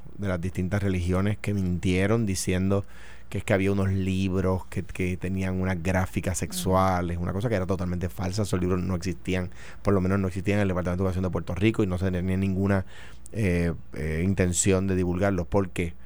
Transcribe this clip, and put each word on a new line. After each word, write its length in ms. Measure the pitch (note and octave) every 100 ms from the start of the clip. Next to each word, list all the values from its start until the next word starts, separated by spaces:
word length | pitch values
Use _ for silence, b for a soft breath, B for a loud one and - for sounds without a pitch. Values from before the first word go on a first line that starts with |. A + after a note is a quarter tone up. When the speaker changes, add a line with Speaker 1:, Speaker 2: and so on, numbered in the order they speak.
| - -
Speaker 1:
de 100 | G2+
las 100 | F2+
distintas 440 | F2+ - F#2 G2
religiones 560 | G2 F#2 F2 F2+ G2+ G#2+
que 160 | -
mintieron 720 | G2+ F#2 F2 F#2+ F2+ G2 A#2 G#2+
diciendo 580 | F2+ - F#2 F#2+ G2 - B B B -
que 80 | G2+
es 60 |
que 100 | -
había 180 | G2 F#2+
unos 180 | G2 F#2+
libros 760 | F#2+ F#2+ F#2+ F#2+ F#2 F#2 F#2 -
que, 160 | -
que 320 | E2 - F2+ F#2
tenían 420 | F#2 F#2+ F#2+ F#2
unas 220 | F#2 F#2
gráficas 520 | D#2+ F2+ F#2 - F#2+ F2
Speaker 2:
Ujú. 40 |
Speaker 1:
sexuales, 760 | F2 - F#2 F#2 F#2+ F2+ F2 F2
una 140 | F2
cosa 160 | F#2 A2+
que 60 |
era 120 | G#2 F2+
totalmente 440 | F#2 F2+ F2+ F2
falsa. 320 | - F#2 G2+
Esos 180 | G#2 F#2
libros 200 | F2+ F#2
no 120 | F2+
existían, 560 | F2+ F#2 E2 - F#2 F2+ B B B
por 120 | -
lo 80 | G2
menos 160 | F#2 G2
no 80 | F#2+
existían 300 | F#2 F2+ G2+
en 40 |
el 60 | G2
Departamento 340 | F2+ F2 F2+
de 40 | F#2+
Educación 180 | F2+
de 60 | F#2+
Puerto 240 | E2+ E2+
Rico 280 | F2 G#2+ A2
y 40 | G2+
no 100 | F2+
se 140 | F#2+
tenía 260 | F2+ F#2 F#2
ninguna, 480 | G2 F#2 G2 G2 - B B B -
eh, 400 | G#2 G2+ F2 E2+ D#2 -
eh, 260 | - D#2 D#2
intención 640 | F#2 F#2+ F2+ F2 G2+ F#2 F#2+
de 100 | F#2
divulgarlos. 500 | F2 F2+ G2+ F#2 E2+
¿Por 240 | G#2 F3+
qué? 240 | - E2+ -